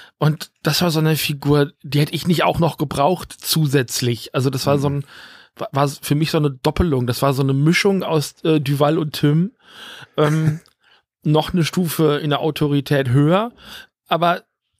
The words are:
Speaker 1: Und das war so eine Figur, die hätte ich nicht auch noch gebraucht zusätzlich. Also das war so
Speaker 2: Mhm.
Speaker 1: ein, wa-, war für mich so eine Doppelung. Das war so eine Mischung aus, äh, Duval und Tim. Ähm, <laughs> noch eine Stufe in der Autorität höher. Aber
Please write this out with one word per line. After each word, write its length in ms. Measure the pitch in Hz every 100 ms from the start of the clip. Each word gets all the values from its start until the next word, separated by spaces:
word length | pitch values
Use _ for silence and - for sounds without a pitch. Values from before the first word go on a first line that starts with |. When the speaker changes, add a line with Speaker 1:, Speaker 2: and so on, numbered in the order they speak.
| - -
Speaker 1:
Und 340 | 147 151 - _
das 180 | 160 147
war 120 | 180
so 80 | 156
eine 160 | 156 151
Figur, 560 | - 143 139 147 143 _
die 180 | 143 143
hätte 140 | 147
ich 140 | 147 175
nicht 160 | 165
auch 160 | 170 151
noch 180 | 165 -
gebraucht 560 | 147 139 143 180 - -
zusätzlich. 960 | - 160 151 139 120 - 123 113 - 147
Also 120 | 131
das 180 | 131 -
war 120 | 143
so 100 | 139
Speaker 2:
Mhm. 80 | 143
Speaker 1:
ein, 60 | - - - - _ -
wa-, 120 | -
war 160 | 139 143
für 260 | 143 -
mich 160 | 147 156
so 80 | 160
eine 120 | 147
Doppelung. 560 | 131 151 - 175 131 120
Das 120 | 120
war 120 | 139
so 100 | 131
eine 100 | 135
Mischung 520 | 135 151 180 202 196
aus, 320 | - 156 143 -
äh, 160 | 165 156
Duval 360 | 135 143 147 160
und 180 | 156
Tim. 360 | - 147 156 185 _ _ - - - - -
Ähm, 440 | 151 156 156 160
<laughs> 600 | _ _ _ _ _ _
noch 280 | - 151 151
eine 120 | 180
Stufe 560 | 151 - 170 - 156 147
in 80 | 151
der 100 | 139
Autorität 680 | 156 143 151 143 135 147 131
höher. 420 | 131 147 185 240 - - - - _ -
Aber 360 | 170 170 185 _ _ _ _